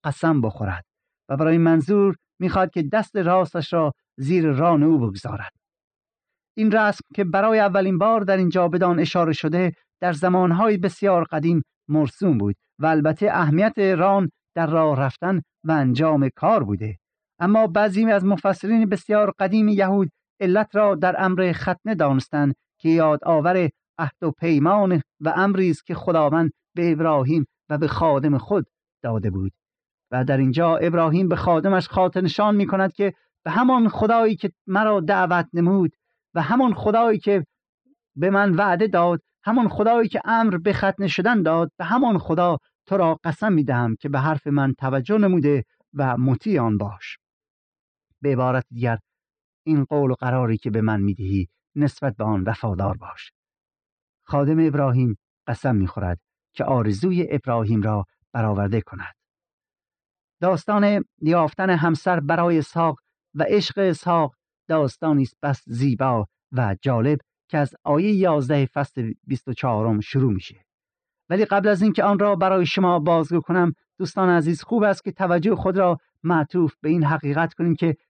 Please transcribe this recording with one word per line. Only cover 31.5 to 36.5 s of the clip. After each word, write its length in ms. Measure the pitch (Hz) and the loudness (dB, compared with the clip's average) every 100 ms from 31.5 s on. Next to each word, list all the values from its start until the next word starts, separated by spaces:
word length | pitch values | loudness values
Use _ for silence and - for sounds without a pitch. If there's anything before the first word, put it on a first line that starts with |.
| 165 147 185 170 | 0 2 0 0
خاطر 320 | - 185 185 | 0 0 0
نشان 360 | 180 - 208 208 | -2 0 0 2
می‌کند 360 | 196 190 190 | 0 0 -2
که 220 | - 196 - _ _ | -2 -4 -4 _ _
به 60 | 170 | -4
همان 380 | 175 247 262 226 | 0 2 4 2
خدایی 480 | - 214 233 226 208 | 0 2 2 2 0
که 160 | 196 - - | -6 -8 -4
مرا 340 | 190 214 208 | 0 0 0
دعوت 480 | 160 190 180 175 165 | 0 0 2 0 -2
نمود 400 | 170 170 196 170 - _ _ _ | 0 2 2 0 -4 _ _ _
و 80 | 170 | -6
همان 320 | 143 | 0